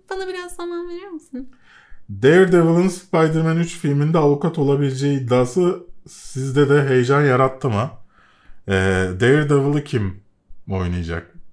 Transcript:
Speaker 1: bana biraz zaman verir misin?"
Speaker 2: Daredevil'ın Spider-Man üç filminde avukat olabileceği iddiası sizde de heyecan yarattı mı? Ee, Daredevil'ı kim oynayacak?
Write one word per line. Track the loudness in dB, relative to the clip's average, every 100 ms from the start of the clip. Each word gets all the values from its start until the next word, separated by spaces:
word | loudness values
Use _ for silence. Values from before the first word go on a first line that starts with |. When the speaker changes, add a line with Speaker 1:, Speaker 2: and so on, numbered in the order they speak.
| -12
Speaker 1:
bana | -10 -8
biraz | -10 -12 -12
zaman | -10 -10 -10
verir | -12 -14
misin?" | -16 -14 -14 -14 -18 _ _ -20 -18 -14
Speaker 2:
Daredevil'ın | 0 4 6 6 4 4 4 0
Spider-Man | -2 -2 2 2 2 0 0
üç | -2 -4
filminde | -2 0 2 2
avukat | 2 2 0 -2
olabileceği | 0 0 0 -2 -2 -2
iddiası | 0 0 2 0 0 -2 -8 -20 -20
sizde | -20 -14 -8 -2 2 4
de | 4 4
heyecan | 2 4 2
yarattı | 4 4 2 0 -2
mı? | -2 -4 -8 -20 _ _ _ -20 -14 -2
Ee, | 0 2 0 0 0
Daredevil'ı | 2 4 2 2 2 -2
kim | -2 -4 -4 -8 _ _ -20 -16 -8
oynayacak? | -4 -4 -4 -6 -8 -10 -18 -20